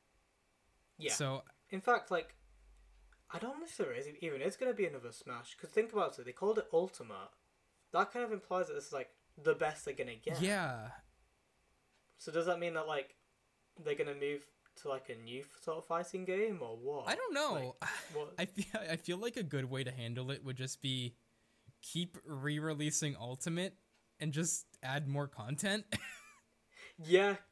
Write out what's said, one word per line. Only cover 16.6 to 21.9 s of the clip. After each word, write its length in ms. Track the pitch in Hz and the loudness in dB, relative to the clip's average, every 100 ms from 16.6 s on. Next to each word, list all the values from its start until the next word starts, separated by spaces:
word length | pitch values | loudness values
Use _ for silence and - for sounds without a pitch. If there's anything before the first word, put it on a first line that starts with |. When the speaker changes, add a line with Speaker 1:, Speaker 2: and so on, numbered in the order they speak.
Speaker 1:
or 160 | 117 113 | -4 -4
what? 300 | 127 147 - | -4 -2 0
Speaker 2:
I 80 | 240 | 0
don't 180 | 508 | 0
know. 200 | 285 302 | 2 2
Speaker 1:
Like, 300 | 165 127 - - - - 151 | 2 -2 -4 -4 -4 -4 -6
what 180 | 151 - | -4 -2
Speaker 2:
<sighs> 20 | |
I 80 | 180 | -2
feel, 360 | - 196 220 | -2 -2 -2
I 140 | 180 160 | -2 -2
feel 200 | - 180 | -2 -2
like 180 | 233 233 | -2 -2
a 80 | |
good 220 | 170 139 131 | 0 0 0
way 180 | 131 | 0
to 80 | 127 | -2
handle 380 | 127 117 120 127 | -2 -2 -2 -2
it 120 | 135 | -4
would 140 | 135 131 | -4 -4
just 240 | 131 - | -4 -2
be 340 | 135 131 123 - _ _ _ _ - - | -2 0 -2 -6 _ _ _ _ -20 -16
keep 360 | - | -6